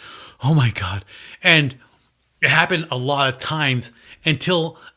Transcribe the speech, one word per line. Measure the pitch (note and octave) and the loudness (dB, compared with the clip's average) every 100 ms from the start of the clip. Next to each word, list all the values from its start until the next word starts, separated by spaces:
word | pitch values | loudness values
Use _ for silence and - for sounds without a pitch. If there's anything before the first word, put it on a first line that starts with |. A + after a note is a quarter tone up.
| - - - - | -20 -20 -20 -6
Oh | B2+ | 0
my | D#3 B2 | 4 2
God. | G2 F#2 G2 - - - - | 0 -6 -6 -10 -18 -20 -4
And | F#3 D#3+ C#3+ - _ _ _ _ _ _ | 2 2 2 -4 _ _ _ _ _ _
it | C#3 | 0
happened | D3 E3+ F3+ C#3 | 2 2 -2 -4
a | B2+ | -6
lot | B2+ C#3+ C3+ | -2 0 0
of | B2+ | -2
times | - D#3 D3 B2 A2+ - - - - | -6 -2 -2 -2 -4 -14 -20 -6 -2
until | D#3+ - F3+ D#3+ - - | -2 0 -2 -2 -8 -20